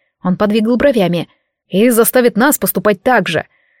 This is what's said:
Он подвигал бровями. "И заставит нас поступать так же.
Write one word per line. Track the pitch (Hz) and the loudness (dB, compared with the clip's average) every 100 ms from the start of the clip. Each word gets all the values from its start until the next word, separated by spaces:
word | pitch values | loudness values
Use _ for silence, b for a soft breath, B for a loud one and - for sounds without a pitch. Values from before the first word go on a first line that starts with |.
| _ _ | _ _
Он | 180 185 | -4 -2
подвигал | 208 220 220 247 | 0 0 0 0
бровями. | 285 240 175 175 147 _ _ _ _ | 2 2 0 -2 -6 _ _ _ _
"И | 180 240 | 0 2
заставит | 226 226 254 240 202 | 2 0 2 0 2
нас | 269 - | 0 0
поступать | 190 196 214 208 | -4 -2 -2 -2
так | 254 240 175 | 0 0 0
же. | 156 - _ _ _ | -6 -8 _ _ _